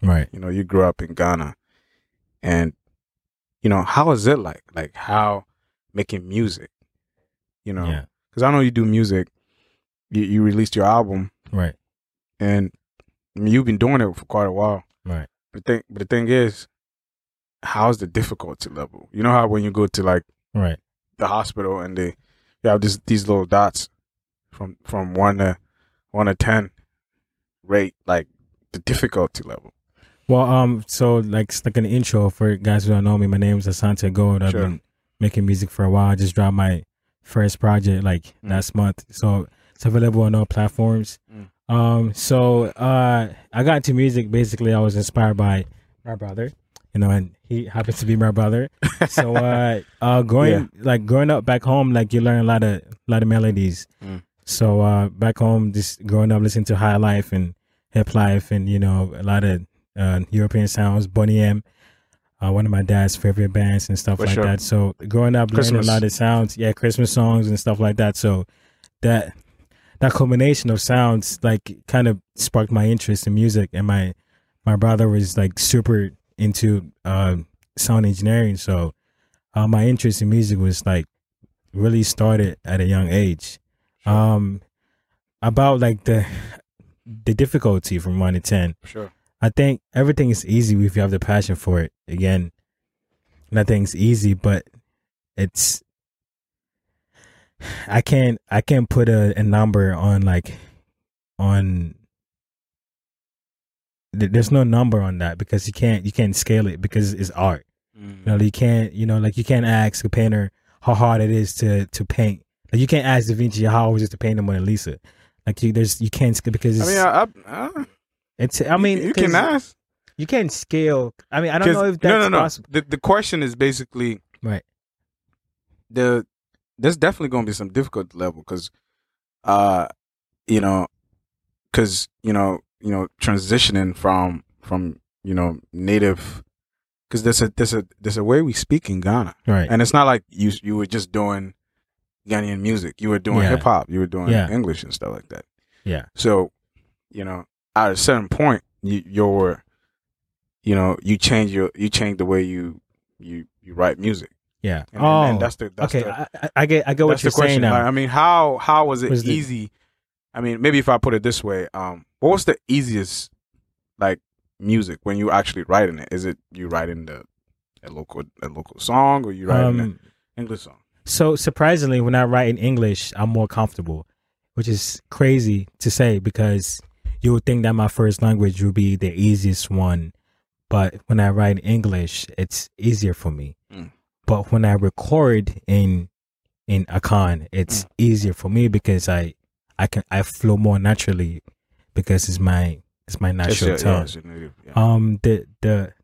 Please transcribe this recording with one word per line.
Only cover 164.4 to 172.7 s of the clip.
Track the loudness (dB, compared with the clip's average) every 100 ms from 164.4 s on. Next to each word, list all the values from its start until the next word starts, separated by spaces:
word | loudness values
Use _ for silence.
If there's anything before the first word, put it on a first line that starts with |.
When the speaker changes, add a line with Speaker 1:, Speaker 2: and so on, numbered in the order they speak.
| _ _
Speaker 2:
music | -2 0 -2 -6
when | -6 -4
you | 0
actually | 0 -2 -8
writing | 0 2 2 -2
it? | -10
Is | -8
it | -8 -10 _
you | -16 -8
writing | -6 -6 -10
the, | -14 -18 -20 _ _ _ _ _
a | -18
local, | -18 -14 -14 -16 _
a | -14
local | -14 -18 -12
song, | -2 2 2 0 -4
or |
you | -8 0
writing | 2 2
Speaker 1:
Um, | 0
Speaker 2:
an | -4 -8 _ _ _ -14
English | -12 -12
song? | -14 _ _ _
Speaker 1:
So | -6 0 2 2
surprisingly, | -2 0 2 2 0 0
when | 2
I | 2
write | 2 2 0
in | 0
English, | 0